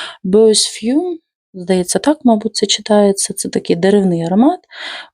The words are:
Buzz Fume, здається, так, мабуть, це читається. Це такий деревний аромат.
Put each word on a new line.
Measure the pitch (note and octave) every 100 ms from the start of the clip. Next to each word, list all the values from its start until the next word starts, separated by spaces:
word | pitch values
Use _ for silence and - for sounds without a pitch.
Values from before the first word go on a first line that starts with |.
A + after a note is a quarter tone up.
| - -
Buzz | F#3 G#3 A3
Fume, | G#3 - - A3 C#4+ F4+ E4 _ _ _
здається, | F#3+ F3 F#3 F3+ G3
так, | - D#4
мабуть, | B3 G#3+ G#3+ -
це | G#3
читається. | - - G#3 G3+ G3 -
Це | - F#3+
такий | - - F3
деревний | F#3+ G3+ F#3+ E3+ E3
аромат. | F#3+ C4+ F4+ _ - - - -